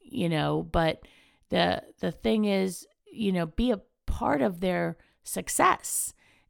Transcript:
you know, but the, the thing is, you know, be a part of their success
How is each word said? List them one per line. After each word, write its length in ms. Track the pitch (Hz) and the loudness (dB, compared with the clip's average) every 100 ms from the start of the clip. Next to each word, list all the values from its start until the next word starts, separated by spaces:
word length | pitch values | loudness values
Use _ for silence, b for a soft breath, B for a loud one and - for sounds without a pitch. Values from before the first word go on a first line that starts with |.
you 280 | - - 170 | -12 -2 0
know, 340 | 156 147 151 | 0 0 -2
but 420 | 165 175 160 - - b b b - | -2 0 0 -2 -10 b b b -4
the, 340 | 175 175 - - - | 0 2 0 -6 -8
the 140 | - | -8
thing 320 | - 226 220 | -2 0 2
is, 420 | 208 196 190 175 - _ | 2 2 0 -4 -14 _
you 280 | 415 285 208 | -20 -4 0
know, 140 | 180 165 | 0 -2
be 260 | - 240 | 0 0
a 80 | 202 - _ - | 0 -4 _ -6
part 360 | - 254 285 | -2 0 2
of 180 | 233 175 | 0 0
their 360 | 185 175 170 165 b b | -2 0 -2 -6 b b
success 920 | - 190 - - 370 - - - - - b b b | -10 -8 -4 2 4 4 -2 -4 -6 -10 b b b